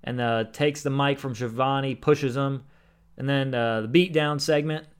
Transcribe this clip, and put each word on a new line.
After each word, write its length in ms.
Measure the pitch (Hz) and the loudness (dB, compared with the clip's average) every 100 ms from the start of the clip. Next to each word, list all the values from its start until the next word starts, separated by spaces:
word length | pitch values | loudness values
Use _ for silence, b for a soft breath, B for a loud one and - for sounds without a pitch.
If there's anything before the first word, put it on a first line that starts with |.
And, 160 | - 123 | -6 -2
uh, 260 | 120 113 113 | 0 0 -2
takes 360 | - 147 147 | 0 -2 0
the 80 | 147 | -4
mic 300 | 135 139 139 | 0 0 0
from 160 | 139 113 | -4 -6
Schiavone, 580 | 123 113 131 139 135 | -6 0 0 0 -2
pushes 420 | 123 - 147 139 123 | -2 2 2 2 0
him. 280 | 139 135 - b b b b - | -2 -2 -8 b b b b -8
And 120 | 135 | -2
then, 240 | 139 135 | 0 0
uh, 280 | 127 117 113 | 0 0 0
the 60 | 110 | 2
beatdown 540 | 143 180 156 151 147 | 2 4 2 0 -2
segment 460 | - 151 151 156 - _ | 2 2 0 -6 -10 _